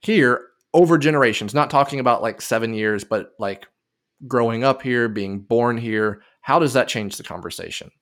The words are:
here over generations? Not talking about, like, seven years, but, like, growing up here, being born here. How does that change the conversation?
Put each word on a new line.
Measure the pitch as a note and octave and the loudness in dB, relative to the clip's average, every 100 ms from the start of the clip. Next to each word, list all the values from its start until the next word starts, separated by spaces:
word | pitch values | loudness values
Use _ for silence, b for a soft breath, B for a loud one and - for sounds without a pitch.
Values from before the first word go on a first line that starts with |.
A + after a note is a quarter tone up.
here | - G#3+ B2+ B2 - _ _ | 0 2 4 2 -4 _ _
over | D#3+ F3 E3 | 4 6 6
generations? | D3 D3+ B2 G#2+ G#2 | 4 4 2 0 -4
Not | C3 C#3+ | -2 0
talking | C#3+ C#3 C#3+ | 2 0 0
about, | B2+ A#2 | 0 0
like, | A2 G#2 | -2 -6
seven | - A2+ A2+ | -4 -4 -2
years, | A2 G#2+ G#2 | -4 -2 -2
but, | G2+ A2 - _ | -4 -6 -6 _
like, | G2 F#2+ - _ _ _ _ _ C3+ | -8 -8 -16 _ _ _ _ _ -4
growing | B2 A#2 A2+ | 0 0 2
up | C3 C3+ | 0 0
here, | C3 B2 A#2 | 0 0 0
being | G#2+ G2 G2 | -2 -6 -8
born | G2 A#2 A#2+ A#2 | 0 2 2 0
here. | A#2 A2 G#2+ G#2 b b | -4 -2 -2 -4 b b
How | - D3+ | 0 2
does | D#3 | 2
that | B2+ A#2+ | 2 0
change | A#2+ G2+ - | -4 -8 -12
the | |
conversation? | - E2+ F2 - E2 - - _ | -14 -12 -12 -12 -12 -14 -16 _